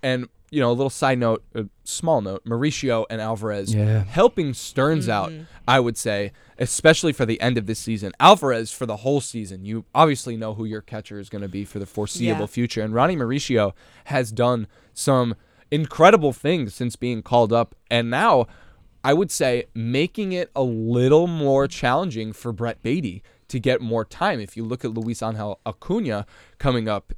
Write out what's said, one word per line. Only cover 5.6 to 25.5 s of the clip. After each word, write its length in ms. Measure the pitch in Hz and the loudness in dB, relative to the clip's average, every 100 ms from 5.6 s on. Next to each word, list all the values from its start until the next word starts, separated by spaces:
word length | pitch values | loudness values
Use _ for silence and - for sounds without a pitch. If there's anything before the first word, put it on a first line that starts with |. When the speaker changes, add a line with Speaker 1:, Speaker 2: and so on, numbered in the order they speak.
| - | 2
Speaker 1:
I 140 | 135 | 4
would 160 | 120 110 | 4 -2
say, 340 | 120 101 101 - - - | -2 -2 -4 -8 -20 -6
especially 540 | 127 - 160 160 170 | -4 4 6 6 4
for 120 | 139 | 0
the 160 | 117 113 | 0 0
end 160 | 120 120 | 0 0
of 100 | 101 | -2
this 120 | 110 | -6
season. 340 | - 110 98 - | -4 -6 -6 6
Alvarez 500 | 156 202 143 117 113 | 8 8 4 0 -2
for 140 | - | -6
the 120 | 120 104 | -6 -4
whole 240 | 120 143 | 0 0
season. 440 | - 117 104 95 | -2 -8 -10 -10
You 220 | 98 110 - | -8 -8 -4
obviously 420 | - 160 139 - 113 | 4 4 4 -4 -8
know 180 | 110 | -8
who 100 | 107 110 | -6 -8
your 140 | 107 | -8
catcher 360 | - 110 104 104 | -10 -12 -12 -14
is 100 | 101 | -12
gonna 180 | 104 98 | -10 -8
be 160 | 95 | -6
for 140 | 101 104 | -8 -8
the 80 | 98 | -8
foreseeable 540 | - 104 - 117 104 | -6 -6 -2 -2 -2
Speaker 3:
Yeah. 40 | 104 | -4
Speaker 1:
future. 360 | - 120 - | -4 -4 -2
And 100 | 110 | -4
Ronnie 220 | 113 147 180 | 0 0 0
Mauricio 560 | 120 135 - 120 104 92 - - | -2 -4 0 0 0 -2 -20 -20
has 260 | - 139 120 | -6 -4 -4
done 360 | 107 120 123 107 _ _ | 0 0 0 -4 _ _
some 420 | - - 135 120 110 _ _ _ | -6 2 2 2 -4 _ _ _
incredible 600 | 147 156 - 165 214 147 | -2 -2 6 8 8 4
things 420 | 123 143 175 120 | -2 -2 -2 -2
since 220 | - 123 - | -4 -6 -4
being 260 | 120 117 | -4 -4
called 300 | 101 120 113 | 0 2 4
up. 220 | 113 117 - _ | 2 0 -6 _
And 180 | 120 117 | -2 0
now, 360 | 123 220 139 113 - - - - _ | 0 4 4 2 -6 -20 -20 -20 _
I 80 | 135 | 2
would 160 | 151 185 | 2 2
say, 340 | - 139 123 - | 0 0 0 -4
making 580 | - 113 127 175 - 196 | -6 -2 0 0 -2 -4
it 180 | 180 175 - | -4 -6 -2
a 60 | |
little 640 | 131 113 110 120 127 151 175 | -2 -2 -2 2 6 6 4
more 420 | 165 143 135 139 | 0 2 2 2
challenging 640 | - 127 131 185 113 110 | 0 0 0 -2 -6 -8
for 200 | 107 120 | -10 -10
Brett 300 | 107 117 - | -6 -6 -6
Baty 400 | 110 156 131 90 - _ _ | -4 -2 -4 -8 -16 _ _
to 100 | 127 | -4
get 200 | 123 131 | 0 0
more 220 | 120 113 | 0 -4
time. 360 | 110 - 196 156 | -4 -4 -2 -2
If 160 | 101 - | -6 -10
you 80 | |
look 200 | 113 123 | -8 -6
at 100 | 127 | -6
Luis 280 | 113 113 117 | -6 -6 -4
Angel 380 | 113 110 104 | -6 -6 -8